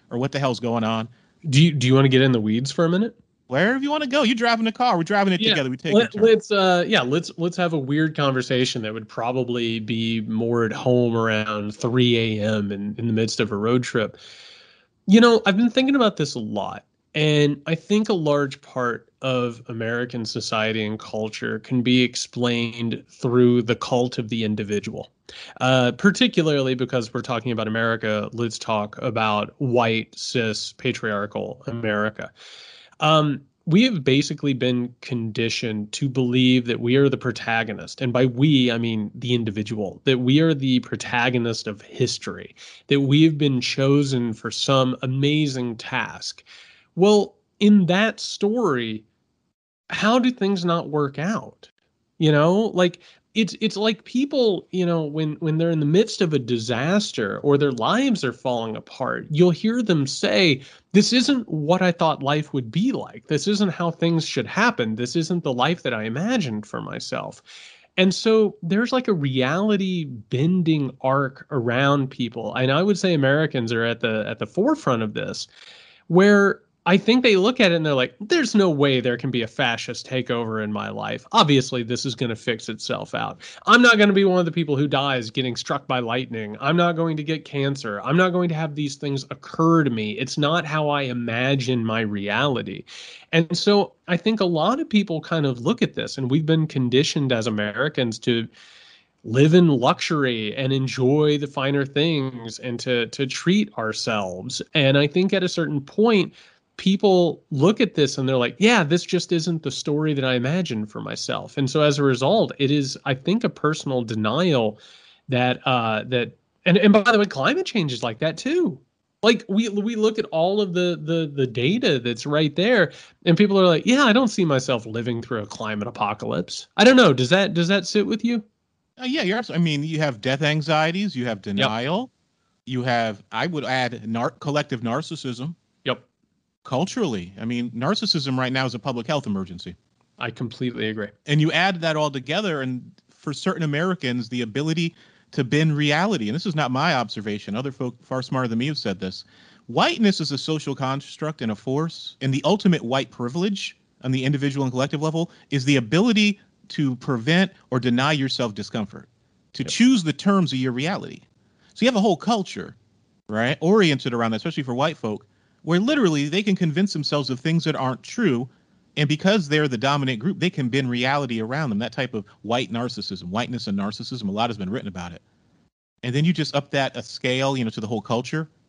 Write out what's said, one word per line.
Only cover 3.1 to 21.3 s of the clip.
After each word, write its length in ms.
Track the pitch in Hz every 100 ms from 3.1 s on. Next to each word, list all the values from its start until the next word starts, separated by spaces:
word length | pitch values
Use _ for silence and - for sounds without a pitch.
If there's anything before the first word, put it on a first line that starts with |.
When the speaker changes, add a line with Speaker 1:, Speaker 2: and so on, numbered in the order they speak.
| - _ _ -
Speaker 1:
Wherever 340 | 127 196 262
you 80 | 277
wanna 160 | 302 285
go. 160 | 285
You're 140 | 233 247
driving 280 | 233 226
the 60 | 226
car. 260 | - 247 180
We're 60 |
driving 300 | 160 202 196
it 80 | 180
Speaker 2:
Yeah, 100 | 220
Speaker 1:
together. 200 | 175 131
We 60 | 131
take 160 | 160
Speaker 2:
let, 220 | 202 226
Speaker 1:
it. 60 | 208
Speaker 2:
let's, 320 | 220 220 -
uh, 320 | 202 190 180 175
yeah, 140 | 202
let's, 320 | 123 151 170 -
let's 200 | 170 175
have 160 | 175
a 60 | 160
weird 360 | 131 147 160
conversation 680 | 156 139 131 120 127 127 123
that 120 | 110
would 140 | 113 107
probably 720 | - 117 127 123 120 117 113
be 400 | 107 113 113 113
more 440 | 110 110 117 120
at 80 | 110
home 440 | - 131 123 120 113
around 580 | 113 107 107 104 104
three 640 | 104 120 127 123 117 113 107
A 60 |
M 260 | 104 107 101
in, 240 | 98 101 107
in 120 | 117
the 40 |
midst 280 | 110 113 -
of 100 | 107
a 60 | 101
road 260 | 110 127
trip. 340 | 123 120 104 - - - - - - _ _ _ -
You 120 | 220
know, 220 | 240 226 202
I've 100 | 196
been 140 | 240
thinking 260 | 262 262 277
about 200 | 220 -
this 200 | 147 127
a 20 |
lot, 460 | 110 104 98 101 - _ _
and 480 | 151 151 151 147 143 -
I 80 |
think 340 | 165 - 208 220
a 60 |
large 460 | 190 151 147 139 -
part 480 | - 131 123 110 - _
of 400 | 131 127 120 117 123
American 580 | 113 113 120 123 120
society 600 | 110 - - 113 110 110 107
and 120 | 107
culture 600 | - 110 107